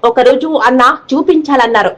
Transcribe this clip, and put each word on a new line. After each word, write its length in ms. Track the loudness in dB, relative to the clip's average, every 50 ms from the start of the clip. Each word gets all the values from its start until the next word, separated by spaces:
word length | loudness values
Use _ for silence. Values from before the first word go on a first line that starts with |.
| -2 0
ఒక 120 | 0 2 2 2
రుజువు 300 | 2 0 -2 -4 -4 -2 0 0
అన్నా 200 | 2 2 2 2 0 -2 -6 -4
చూపించాలన్నారు. 800 | -4 -2 0 0 0 0 0 0 0 0 0 0 0 -2 -2 -2 -6